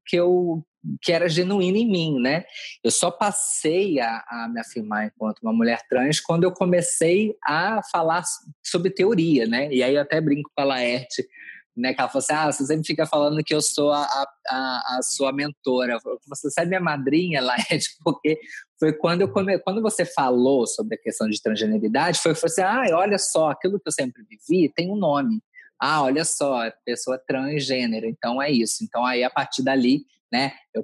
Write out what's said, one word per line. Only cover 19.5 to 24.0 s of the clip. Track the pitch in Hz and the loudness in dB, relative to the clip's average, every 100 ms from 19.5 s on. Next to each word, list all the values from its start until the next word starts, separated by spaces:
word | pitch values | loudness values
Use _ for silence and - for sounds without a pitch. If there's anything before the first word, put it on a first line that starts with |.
| 180 | 0
quando | 190 214 | -2 -2
você | 220 196 | -2 -2
falou | 170 - 131 123 127 135 110 | -2 0 2 4 4 4 2
sobre | - 110 110 | -4 -6 -6
a | |
questão | 113 - 110 | -6 -4 -2
de | 104 | -2
transgeneridade, | 110 107 110 107 107 131 175 160 | -2 0 0 0 0 0 0 0
foi, | 170 | 0
foi | 156 165 | 0 0
assim, | 190 | 0
"Ah, | 185 240 214 | 0 2 2
olha | 165 202 196 | 2 2 0
só, | - 160 156 | 0 2 2
aquilo | 131 185 196 | 0 -2 -2
que | 160 | -4
eu | |
sempre | - | -4